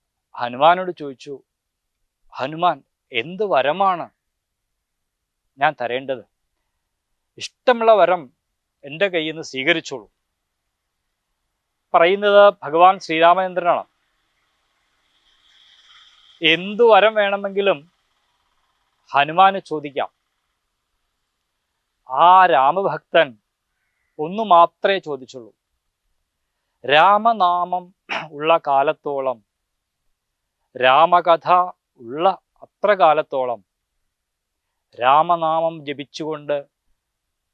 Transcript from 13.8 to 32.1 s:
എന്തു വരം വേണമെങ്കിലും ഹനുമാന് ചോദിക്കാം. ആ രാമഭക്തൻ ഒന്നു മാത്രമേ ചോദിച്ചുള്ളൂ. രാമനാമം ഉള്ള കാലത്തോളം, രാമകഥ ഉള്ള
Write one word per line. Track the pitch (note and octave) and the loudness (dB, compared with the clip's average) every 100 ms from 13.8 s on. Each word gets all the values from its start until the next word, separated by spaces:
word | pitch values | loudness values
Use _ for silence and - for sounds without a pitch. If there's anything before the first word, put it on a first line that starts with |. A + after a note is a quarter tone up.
| - _ _ _ _ _ _ _ _ _ _ _ _ _ _ _ _ _ _ _ _ - _ _ _ _ | -6 _ _ _ _ _ _ _ _ _ _ _ _ _ _ _ _ _ _ _ _ -20 _ _ _ _
എന്തു | D#3+ D#3+ F#3+ G#3 A#3 | 0 0 -2 0 4
വരം | G3 G#3+ | 6 4
വേണമെങ്കിലും | G#3+ G3+ G3+ G3+ G3 G3 D3 E3 _ _ _ _ _ _ _ _ _ _ _ _ | 0 -2 -4 -6 -4 -2 -2 -6 _ _ _ _ _ _ _ _ _ _ _ _
ഹനുമാന് | C3+ D3 E3 G3 G3 | -2 0 2 2 2
ചോദിക്കാം. | - D#3 C#3+ C3+ G2 _ _ _ _ _ _ _ _ _ _ _ _ _ _ _ _ _ _ _ - | -6 -10 -8 -8 -10 _ _ _ _ _ _ _ _ _ _ _ _ _ _ _ _ _ _ _ -10
ആ | C3 E3+ F#3 F3+ | 2 4 6 6
രാമഭക്തൻ | C#3+ C3+ F3+ F#3+ D#3 - E3+ D3 G#2+ _ _ _ _ _ _ _ - | 4 2 0 -4 -8 -2 0 0 -4 _ _ _ _ _ _ _ -12
ഒന്നു | D#3 G#3 | -10 -8
മാത്രമേ | G#3+ E3+ E3 _ G3 F#3+ | 2 4 4 _ -4 -4
ചോദിച്ചുള്ളൂ. | D#3 C#3 B2 C3 G#2+ _ _ _ _ _ _ _ _ _ _ _ _ _ B2 | -6 -12 -14 -20 -20 _ _ _ _ _ _ _ _ _ _ _ _ _ -2
രാമനാമം | D3 F3+ G#3 A3+ A3 F3+ F3 F3+ F3+ F3+ _ - - D#3 | 2 4 2 0 0 -2 -2 -4 -8 -12 _ -14 -12 -12
ഉള്ള | D3 D#3 E3 D3 | -8 -2 0 0
കാലത്തോളം, | C3+ D3 D3 D3 C#3 C3+ A2+ _ _ _ _ _ _ _ _ _ _ _ _ _ B2 | -2 -2 -4 -8 -8 -8 -10 _ _ _ _ _ _ _ _ _ _ _ _ _ -2
രാമകഥ | B2+ C#3 E3+ F3 E3+ E3 D3+ F3+ F3+ - _ _ | 2 4 4 2 2 0 2 0 0 -8 _ _
ഉള്ള | A#2 | -14